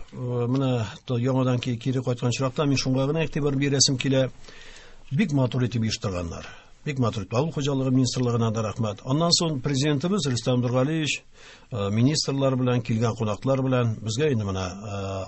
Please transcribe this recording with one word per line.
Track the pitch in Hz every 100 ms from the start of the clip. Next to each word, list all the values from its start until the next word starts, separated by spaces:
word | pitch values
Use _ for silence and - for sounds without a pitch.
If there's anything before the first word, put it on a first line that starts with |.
| -
э, |
менә | 131 123 120 120 131 131 120 101 -
то | - 120
яңадан | 127 131 127 123
ки-, | 123 117
кире | 135 127
кайткан | 127 120 123
чиракта | 113 131 -
мин | 143 131
шуңа | 135 131 135
гына | 160
игътибар | 156 - 147 135
бирәсем | 143 135 143 127
килә. | 139 131 127 - - - - - - - -
Бик | 139 196
матур | 143 123 131
итеп | 117 117
оештырганнар. | 110 - 101 87 85 80 - - - -
Бик | 151 131
матур | 113 107
итеп. | 92
Авыл | 117 160
хуҗалыгы | 151 139 135 131
министрлыгына | 131 123 127 123 117 113
да | 110
рәхмәт. | 107 104 107 98
Аннан | 131 147 170
соң | 170 165 139
президентыбыз | 147 135 151 143 175 202 139
Рөстәм | 120 131 123
Дургалиевич, | 120 127 139 160 147 - - - - - -
э, | 101 101
министрлар | 110 131 151 - 139 135
белән, | 127 127 123
килгән | 117 113 113 101
кунаклар | 107 101 131 135
белән | 131 123 120 107
безгә | 107 110 156
инде | 113
менә, | 98 95 92
э, | 98 104 101 95 98